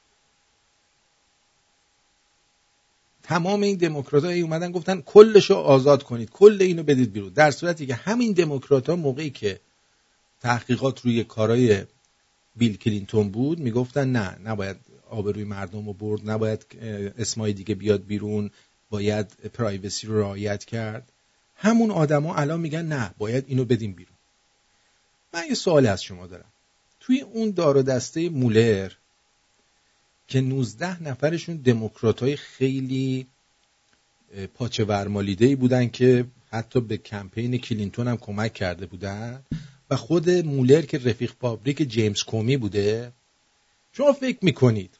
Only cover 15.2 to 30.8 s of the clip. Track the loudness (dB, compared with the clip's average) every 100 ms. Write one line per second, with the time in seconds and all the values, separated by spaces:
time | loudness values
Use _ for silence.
15.2 | -4 -6 -8 -10 -10 -10 -12 -10 -6 -6
16.2 | -4 -2 -2 -4 -10 -16 -12 -10 -10 -8
17.2 | -8 -4 -4 -4 -6 -2 0 0 0 -6
18.2 | -4 -4 -6 -10 _ _ _ -4 -2 -2
19.2 | -4 _ -14 -6 -6 -4 -8 -10 -4 -2
20.2 | -2 -4 -6 -8 -8 -8 -8 -10 -18 _
21.2 | _ _ _ _ 2 4 2 2 2 2
22.2 | 0 -4 -4 -4 -6 -6 -6 -4 -6 -6
23.2 | -4 -4 -2 -2 0 0 -2 -12 -20 _
24.2 | _ _ _ _ _ _ _ _ _ _
25.2 | _ -10 -6 -4 2 4 4 0 -8 -16
26.2 | -18 -20 -20 _ _ _ _ _ -2 -2
27.2 | -2 -6 -4 0 2 4 2 0 -4 -6
28.2 | -4 0 4 4 4 2 -4 -14 _ _
29.2 | _ _ _ _ _ _ _ _ _ _
30.2 | _ -2 -2 -2 -4 -6